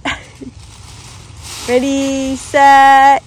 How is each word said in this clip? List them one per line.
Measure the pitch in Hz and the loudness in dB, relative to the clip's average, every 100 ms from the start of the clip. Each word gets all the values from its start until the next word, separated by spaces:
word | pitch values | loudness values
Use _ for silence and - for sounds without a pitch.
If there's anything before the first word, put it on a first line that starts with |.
<laughs> | - - - - 262 - - - - - - - - - - - - | -10 -12 -16 -20 -20 -20 -20 -20 -20 -20 -20 -20 -20 -20 -20 -16 -4
Ready, | 247 269 277 269 269 262 | -4 -2 -4 -6 -6 -8
set, | 262 - 285 277 277 269 269 269 277 | -10 -6 2 4 4 4 4 4 2